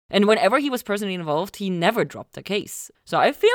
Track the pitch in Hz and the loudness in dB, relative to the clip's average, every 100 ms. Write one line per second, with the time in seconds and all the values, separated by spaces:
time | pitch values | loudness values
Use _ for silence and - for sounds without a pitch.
0 | _ 196 208 220 190 262 285 247 - 202 | _ 2 4 4 4 2 0 -4 -6 -6
1 | 202 180 160 147 202 - 196 175 175 226 | -6 -6 -4 -4 -4 -6 -6 0 0 0
2 | 156 - - - - 196 - - - _ | -2 -6 -16 -14 -8 -8 -8 -14 -16 _
3 | - 165 170 285 415 | -6 0 2 2 2